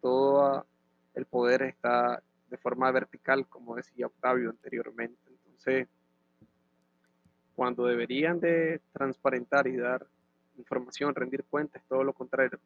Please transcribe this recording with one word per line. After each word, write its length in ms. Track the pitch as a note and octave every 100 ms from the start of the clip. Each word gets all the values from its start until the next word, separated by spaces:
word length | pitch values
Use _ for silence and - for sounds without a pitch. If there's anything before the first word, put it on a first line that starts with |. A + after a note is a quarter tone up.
todo 640 | B2+ C3 C#3 C#3 C#3 C3+ - _ _ _ _
el 120 | - C3
poder 360 | B2 A#2+ B2+
está 600 | C3+ - A#2+ A#2+ A#2+ A#2+ _ _ _
de 80 | B2
forma 340 | B2 B2 C3
vertical, 560 | C3 - - - C3+ C3
como 300 | - A#2+ A#2
decía 300 | - - A#2
Octavio 420 | _ B2+ B2+ A#2
anteriormente. 720 | A2+ - A#2+ A#2 A2+ A#2 - _
Entonces, 580 | _ _ _ - C3 B2 _ _ _ _ _ - _ _ _ _ _ _ _ _ _ _ -
cuando 300 | B2 A#2+ B2
deberían 560 | A#2+ A#2+ B2+ D#3+ F3
de 400 | E3+ E3 D#3+ D#3+ _
transparentar 760 | - C3+ C3 C3+ B2+ A#2+ C#3+ C3
y 100 | B2+
dar 280 | A#2+ B2+ - _ _ _ _ -
información, 580 | A#2+ B2+ B2 - C#3+ C3+
rendir 300 | B2+ C3+ -
cuentas, 360 | D3 D3+ - _
todo 160 | C3
lo 80 | C3+
contrario 480 | C3 B2 C3 C3 B2+